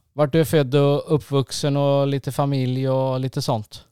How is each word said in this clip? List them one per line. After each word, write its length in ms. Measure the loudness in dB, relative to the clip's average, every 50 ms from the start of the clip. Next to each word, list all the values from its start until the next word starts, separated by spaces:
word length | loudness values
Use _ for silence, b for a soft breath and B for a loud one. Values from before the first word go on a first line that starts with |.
| _ _ _
vart 200 | -2 0 2 2
du 80 | 2
är 40 | 2
född 300 | 2 2 2 2 2 2
och 400 | 2 4 4 2 0 0 0 -2
uppvuxen 640 | -2 -2 0 -2 -2 -2 -2 -4 -4 -2 -2 0
och 300 | 0 0 2 2 2 0
lite 260 | 0 -2 -4 -4 -6 -4
familj 560 | -2 -2 0 0 0 0 -2 -2 -2 -2 0
och 320 | 0 0 0 -2 -2 -2
lite 220 | -4 -4 -4 -4 -4
sånt. 420 | -2 -2 -4 -4 -8 -14 -20 -20 _